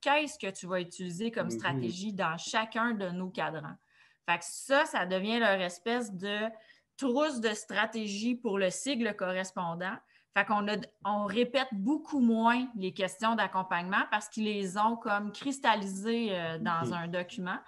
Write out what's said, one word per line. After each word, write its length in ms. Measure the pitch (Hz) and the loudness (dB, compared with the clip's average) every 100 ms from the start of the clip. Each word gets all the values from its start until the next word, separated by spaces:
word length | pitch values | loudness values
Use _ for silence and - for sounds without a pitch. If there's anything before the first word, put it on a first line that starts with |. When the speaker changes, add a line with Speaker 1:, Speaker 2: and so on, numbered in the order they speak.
Speaker 1:
qu'est-ce 380 | - 294 294 - | 4 4 2 -4
que 120 | 196 | -6
tu 160 | 190 175 | -6 -2
vas 140 | 185 | -2
utiliser 500 | 175 - 180 170 226 | -2 -6 -6 -2 -2
comme 160 | 226 175 | 0 -2
Speaker 2:
Mhm. 100 | 117 | -2
Speaker 1:
stratégie 540 | 185 135 123 180 208 | 0 0 -2 -4 -4
dans 240 | 190 170 165 | -2 -2 -2
chacun 540 | - 226 220 226 240 | -2 -2 0 0 0
de 160 | 214 190 | 0 -2
nos 180 | 180 185 | -4 -4
cadrans ? 480 | 185 156 156 151 185 _ _ _ _ - | -4 -4 -4 -10 -14 _ _ _ _ -2
Fait 120 | 175 | 0
que 60 | |
ça, 420 | - - - 269 320 | -2 -10 2 4 4
ça 180 | 262 | 0
devient 340 | 180 185 202 233 | 0 0 2 4
leur 220 | 220 196 | 4 4
espèce 520 | 175 - - 240 226 | 0 -4 -2 -2 -2
de 280 | 185 202 208 220 226 - _ _ - | -4 -4 -2 -4 -6 -18 _ _ -2
trousse 440 | 269 247 311 254 | 2 4 2 2
de 120 | 220 | 0
stratégie 840 | 214 - 202 220 226 214 202 233 240 | -2 -2 0 0 0 -4 -2 -2 0
pour 220 | 240 196 | 0 2
le 120 | 185 | 2
sigle 440 | 185 269 269 220 202 | 0 -2 0 0 -2
correspondant. 800 | 185 185 190 202 175 170 185 226 - _ _ 202 | -2 -2 -4 -4 -4 -4 -6 -8 -14 _ _ 0
Fait 80 | |
qu'on 220 | 202 208 202 | 4 2 2
a, 80 | 208 - _ | -2 -4 _
on 200 | 196 208 202 | -2 0 0
répète 420 | 202 240 262 262 | 2 2 2 0
beaucoup 480 | 196 196 302 - 285 | 0 0 0 0 4
moins 460 | 233 226 226 247 254 226 | 4 6 6 4 0 -2
les 160 | 185 | -4
questions 420 | - 185 - 220 226 | 0 -2 0 0 2
d'accompagnement 680 | 190 190 185 175 180 208 302 | 2 0 0 -2 2 0 2
parce 180 | 214 - | -2 -2
qu'ils 160 | - | -2
les 320 | 214 208 190 196 | -2 0 -2 2
ont 200 | 220 233 | 2 2
comme 360 | 226 202 208 | -2 -2 -2
cristallisées, 960 | 202 277 269 247 208 196 190 214 233 226 185 | -6 -6 0 2 2 0 -4 -2 0 0 -2
euh, 200 | 165 165 | -2 -2
dans 280 | 175 165 170 | 0 0 0
Speaker 2:
Mhm. 60 | |
Speaker 1:
un 160 | 170 170 | -2 -2
document. 500 | 180 180 - 180 214 | -4 -4 -6 -4 -6